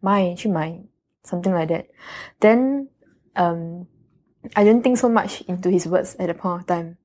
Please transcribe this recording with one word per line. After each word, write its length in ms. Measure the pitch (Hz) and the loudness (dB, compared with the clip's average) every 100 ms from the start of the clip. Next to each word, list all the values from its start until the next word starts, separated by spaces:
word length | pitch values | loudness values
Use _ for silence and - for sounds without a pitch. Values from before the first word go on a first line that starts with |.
买， 340 | 196 202 180 | 2 2 0
去 140 | 180 214 | -2 -4
买, 340 | 170 160 165 - _ _ _ | -2 -4 -8 -18 _ _ _
something 280 | - 180 185 | -10 -4 -2
like 160 | 180 160 | 0 0
that. 180 | 170 - _ - - - _ | -4 -6 _ -20 -18 -18 _
Then, 480 | 214 233 262 277 269 _ _ _ _ - | 4 6 2 -2 -8 _ _ _ _ 0
um, 500 | 175 170 165 175 180 _ _ _ _ _ - | 0 0 -8 -12 -16 _ _ _ _ _ -6
I 100 | - | 4
didn't 180 | 208 233 | 6 6
think 140 | 254 247 | 4 2
so 120 | 247 | 2
much 340 | 226 196 - | 2 0 -10
into 280 | - 180 185 | -10 -4 0
his 160 | 180 165 | 0 0
words 300 | 175 185 - | -2 -2 -6
at 80 | 180 | -6
that 120 | 170 | -4
point 220 | 185 175 | -6 -6
of 60 | 175 | -4
time. 300 | 175 165 170 | -4 -4 -14